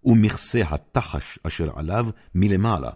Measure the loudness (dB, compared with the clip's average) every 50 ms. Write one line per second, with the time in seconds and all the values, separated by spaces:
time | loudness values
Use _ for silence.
0 | 6 6 6 6 6 4 2 -2 -4 -2 0 0 0 0 -4 -6 _ _ -4 -4
1 | -4 -4 -8 -10 -10 -10 -18 -10 -10 -8 -6 -4 -6 -6 -6 -8 -8 -4 -2 -2
2 | -4 -4 -8 _ _ -6 0 2 2 2 2 2 2 0 0 -2 -4 -10 -12